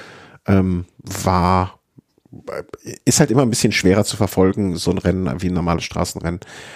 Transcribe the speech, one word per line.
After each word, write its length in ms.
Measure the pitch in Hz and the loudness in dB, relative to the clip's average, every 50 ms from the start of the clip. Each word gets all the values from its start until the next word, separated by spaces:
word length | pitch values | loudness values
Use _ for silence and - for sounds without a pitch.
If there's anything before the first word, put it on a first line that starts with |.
| - - - - - - - - _ | -20 -20 -20 -20 -20 -20 -20 -8 _
Ähm, 360 | - 101 98 92 92 92 87 87 - _ | 2 4 4 4 2 0 -2 -4 -8 _
war 800 | - - - 95 - 92 98 92 90 87 90 92 92 92 95 - _ _ _ _ - - _ _ _ _ _ - - - - - - - - - - - - 107 - - | -20 -14 -12 -8 -4 0 0 2 2 4 4 2 2 0 -2 -6 _ _ _ _ -20 -20 _ _ _ _ _ -20 -20 -14 -12 -12 -12 -12 -14 -16 -18 -16 -16 -14 -6 -2
ist 140 | - - - | 0 2 2
halt 120 | 156 - | 4 4
immer 120 | 110 135 135 | 4 2 2
ein 60 | 117 | 2
bisschen 220 | 110 - - 113 | 2 0 0 0
schwerer 320 | - - - 92 95 104 101 | 0 2 2 4 4 4 2
zu 140 | - - | 0 0
verfolgen, 580 | 101 107 92 - 95 92 95 101 110 101 95 87 | -2 -2 -2 2 2 2 2 2 0 -2 -2 -2
so 160 | 82 - - | -4 -2 -2
ein 60 | 90 | -2
Rennen 440 | 92 - 90 90 92 92 - 67 87 | 0 0 0 0 0 -2 -4 -4 -4
wie 60 | 92 | -4
ein 60 | 90 90 | -2 -2
normales 300 | 87 80 85 85 82 - | -2 0 0 -2 -2 -4
Straßenrennen. 540 | - - 85 87 - - - 85 85 87 - - - - - - - - | -6 -4 -4 -4 -4 -6 -8 -6 -6 -6 -8 -10 -16 -20 -20 -20 -20 -20